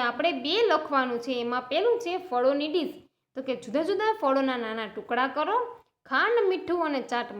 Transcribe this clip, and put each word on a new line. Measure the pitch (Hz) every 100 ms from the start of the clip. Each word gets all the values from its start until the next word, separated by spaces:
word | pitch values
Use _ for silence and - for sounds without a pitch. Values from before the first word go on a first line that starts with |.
| 240
આપણે | 240 320 277
બે | 269 392 453
લખવાનું | 311 311 277 254 240
છે. | 247 247
એમાં | 240 247 240
પેલું | 302 453 453
છે | 349 359 -
ફળોની | 247 262 277 302
ડીશ. | 349 294 - - _ _
તો | - 269
કે | 247
જુદા | - 247 320
જુદા | 392 427 427
ફળોના | 277 269 269 254
નાના | 226 220 214
ટુકડા | 214 - 240 269 277
કરો, | 311 466 480 - _ _ -
ખાંડ, | 269 392 480 392
મીઠું | 370 294 349 320
અને | 269 233
ચાટ | 240 220